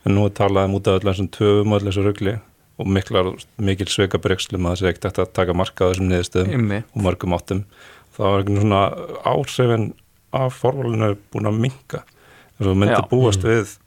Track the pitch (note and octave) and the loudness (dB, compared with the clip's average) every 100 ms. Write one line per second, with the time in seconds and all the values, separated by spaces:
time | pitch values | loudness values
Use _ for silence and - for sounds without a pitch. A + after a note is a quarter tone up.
0 | - G2+ G#2 G2 G2+ G2 F#2+ G2 G#2 F#2+ | 0 2 2 2 2 2 2 0 2 2
1 | G2 F#2 F#2+ - G#2 G2+ G#2 G#2 G2 G2 | 2 -2 -4 0 2 4 4 0 0 0
2 | G2 G2+ F#2+ A2 - _ _ - F#2 G2 | 0 0 -2 -4 -8 _ _ -8 -2 -2
3 | - G#2 F2+ - - - G2 F#2+ F#2 - | 0 0 0 -4 -14 -6 -2 -2 -2 0
4 | G2 - G2+ F#2 - F#2+ F2 F2+ F#2 E2+ | 0 0 -2 -2 -4 -4 -2 0 0 -2
5 | G2 - F#2 - F2+ F2 F#2 - F#2 F#2 | -4 -2 -2 0 0 0 -2 0 0 2
6 | F#2+ F2+ F2+ F#2 F#2 C3+ A2 G2+ A#2 - | 0 0 0 -2 -2 0 -2 -2 -6 -2
7 | G2 F2+ F2+ E2+ - F#2+ G2+ _ - - | -2 -2 -2 -4 -2 -6 -6 _ -20 -20
8 | _ - G2+ G2 G2 G2+ G#2+ G2 G2 - | _ -4 0 0 0 0 2 2 2 -2
9 | - - - B2+ C#3 - B2 A2+ G#2+ - | -10 -6 -2 -2 -2 0 0 2 -2 -8
10 | _ _ _ C3 C3 - A#2+ C#3 B2 A2 | _ _ _ -4 -4 -2 -2 -2 -2 0
11 | A2 G2+ - A2+ G#2 G#2+ B2 C3 - - | 0 -2 -6 -4 -2 0 -2 -4 -12 -14
12 | - _ - - - - G2+ F#2+ G#2 A#2 | -14 _ -20 -20 -20 -4 0 2 4 2
13 | - B2 B2 G2 A2 A2+ G2 - | 2 2 2 2 2 0 0 -8